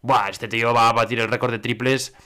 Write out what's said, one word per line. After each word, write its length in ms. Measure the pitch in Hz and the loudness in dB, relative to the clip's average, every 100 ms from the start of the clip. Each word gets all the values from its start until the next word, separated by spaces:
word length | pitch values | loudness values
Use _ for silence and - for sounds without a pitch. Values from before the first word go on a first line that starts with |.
"Buah, 260 | 117 117 98 | 2 0 0
este 200 | - 113 | -6 -6
tío 240 | 113 117 117 | -2 2 4
va 140 | 117 | 4
a 40 | |
batir 260 | 117 110 117 | 4 0 0
el 80 | 110 | -2
récord 220 | 123 123 | -2 -2
de 60 | 117 | -4
triples 560 | 120 113 127 131 - - | -4 -2 0 -2 -4 -14